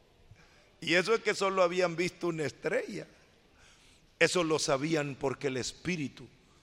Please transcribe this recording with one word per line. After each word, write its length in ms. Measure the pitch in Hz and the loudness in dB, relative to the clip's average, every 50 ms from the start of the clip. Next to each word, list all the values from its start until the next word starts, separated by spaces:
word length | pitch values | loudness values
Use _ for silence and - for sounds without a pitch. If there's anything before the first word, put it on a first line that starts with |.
| _ _ _ _ - - - - - - - - _ _ _ _ | _ _ _ _ -20 -20 -20 -20 -20 -20 -20 -20 _ _ _ _
Y 140 | - 147 160 | -2 2 2
eso 180 | 180 170 196 226 | 2 4 4 2
es 80 | 226 | 2
que 120 | - 214 190 | 2 0 0
solo 300 | - 196 190 190 190 185 | 0 0 2 4 4 4
habían 320 | 175 180 180 180 170 165 | 4 4 2 2 2 2
visto 320 | 160 180 175 - - - 175 | 0 -2 -2 -4 -4 -4 -4
una 160 | 165 156 151 | -2 -2 -4
estrella. 640 | 131 - - - 160 190 269 440 392 208 160 - - - - - _ _ _ _ _ _ _ - - - - - - - _ _ _ _ - 165 | -6 -6 -6 -4 -4 -2 -2 -4 -6 -8 -12 -12 -14 -18 -20 -20 _ _ _ _ _ _ _ -20 -20 -20 -20 -20 -20 -20 _ _ _ _ 2 2
Eso 180 | 156 - 180 170 | 4 4 2 0
lo 140 | 156 160 139 | 0 0 0
sabían 600 | - - 147 131 143 165 160 151 143 143 135 123 | 0 0 0 0 0 0 -2 -2 -2 -4 -6 -4
porque 280 | - 135 127 - - 139 | -4 -4 -4 -2 -4 -4
el 100 | 131 127 | -4 -4
Espíritu 680 | 110 - - - - 156 185 160 143 123 - - 131 113 - - _ _ _ _ | -6 -6 -8 -8 -6 -6 -4 -4 -6 -8 -10 -12 -20 -20 -20 -20 _ _ _ _